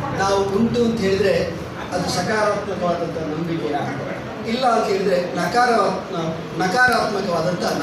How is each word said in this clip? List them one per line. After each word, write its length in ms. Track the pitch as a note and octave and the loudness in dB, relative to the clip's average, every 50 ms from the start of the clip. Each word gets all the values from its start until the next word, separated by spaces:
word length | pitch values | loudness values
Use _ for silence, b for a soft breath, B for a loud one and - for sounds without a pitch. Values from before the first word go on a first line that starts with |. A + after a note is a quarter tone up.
| - - - - | -4 -4 -2 0
ನಾವು 200 | G3 G3 G3+ G3 G3 G3 | 2 2 4 2 2 2
ಉಂಟು 300 | G3 G#3+ A#3 A3+ A#3+ A#3+ A#3 | 2 2 2 2 4 2 2
ಅಂತ 140 | A3+ A3 G3 | 2 2 2
ಹೇಳಿದ್ರೆ 340 | F#3+ F#3+ F#3+ F#3+ G#3 F#3+ E3+ E3+ - - - - - - - - - - | 2 2 2 4 4 4 4 2 2 -2 -4 -8 -8 -10 -10 -10 -10 -6
ಅದು 140 | - F3+ - - | -4 -4 -2 -2
ಸಕಾರಾತ್ಮಕವಾದಂಥ 1080 | - - F3+ G3+ G#3+ G#3+ G#3 G#3 G3+ G3+ - G3+ F#3 F3 F3+ F3 E3+ E3+ E3+ D#3+ - - D3+ D3+ | -2 -2 0 0 2 2 2 2 2 0 -2 -4 -4 -2 0 0 0 0 -2 -4 -4 -4 -4 -4
ನಂಬಿಕೆ, 360 | D3+ D#3+ E3+ E3 E3 D#3+ D3+ D3+ C#3+ C#3+ - C#3 C#3 - - - - - - - - - G#3+ A#3 | -4 -4 -2 -2 -2 -2 -2 -2 -2 -2 -2 -4 -4 -6 -6 -6 -6 -8 -8 -10 -8 -8 -6 -4
ಇಲ್ಲ 140 | A3+ B3+ C4+ | -2 0 2
ಅಂತ 220 | - E4+ - - - | 2 4 2 2 2
ಹೇಳಿದ್ರೆ 280 | G3 F#3+ F#3 G3+ F3+ F3 - - - | 0 2 2 2 2 2 0 0 -2
ನಕಾರಾತ್ಮ-, 960 | E3+ F3+ - - A#3+ B3 A#3+ A#3 G#3+ G3 - - - - - F3+ E3+ E3 E3 - - - - - - | -2 -2 0 2 2 4 4 4 4 2 2 0 -2 -6 -6 -6 -4 -4 -4 -4 -6 -8 -8 -4 -2
ನಕಾರಾತ್ಮಕವಾದಂಥ 1040 | - - - B3 B3+ B3 A3+ A3 - - G#3 G3 F#3+ F#3+ E3+ E3 D#3+ F3+ F3+ - - - - D3+ | -2 0 2 4 4 4 4 2 0 0 0 -2 -2 0 0 0 0 0 -2 -2 -2 -2 -2 -2